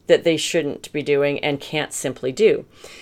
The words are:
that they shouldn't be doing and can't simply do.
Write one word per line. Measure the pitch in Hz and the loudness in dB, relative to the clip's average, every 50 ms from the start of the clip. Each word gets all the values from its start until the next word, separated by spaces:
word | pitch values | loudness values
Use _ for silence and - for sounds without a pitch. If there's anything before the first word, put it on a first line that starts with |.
| _ | _
that | - 170 - - | 2 2 4 4
they | 170 165 | 2 0
shouldn't | 156 - - - 170 143 143 - - - - - | 0 0 -2 -2 -2 -2 -2 -4 -8 -10 -8 -8
be | 151 | -4
doing | 139 147 143 139 143 143 143 - | -2 0 2 2 2 0 0 -2
and | - 147 143 135 | -2 -2 -2 -4
can't | - - - 151 - - | -6 -6 -6 -4 -4 -6
simply | - - - 139 123 - - 131 | -6 -6 -6 -6 -6 -4 -6 -4
do. | 131 - 220 202 - - - - - - - - - - | 2 4 4 4 4 2 -4 -10 -20 -20 -20 -20 -20 -20